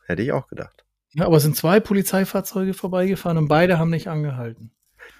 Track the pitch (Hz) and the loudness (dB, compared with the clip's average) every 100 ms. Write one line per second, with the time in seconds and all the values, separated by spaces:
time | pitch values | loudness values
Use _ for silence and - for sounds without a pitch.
0 | - 87 120 139 - - - _ _ _ | -6 -4 -2 -4 -6 -12 -16 _ _ _
1 | _ 147 185 156 151 - 160 208 214 196 | _ -2 4 4 4 2 2 2 4 0
2 | 190 190 190 196 - 190 190 180 185 185 | 0 0 0 -4 -4 -4 -4 -4 -4 -2
3 | 190 190 175 165 147 151 180 165 165 160 | 0 -2 -2 0 2 4 4 2 0 -2
4 | 180 156 147 127 117 113 113 _ _ _ | -4 -4 -4 -6 -8 -12 -20 _ _ _
5 | - | -20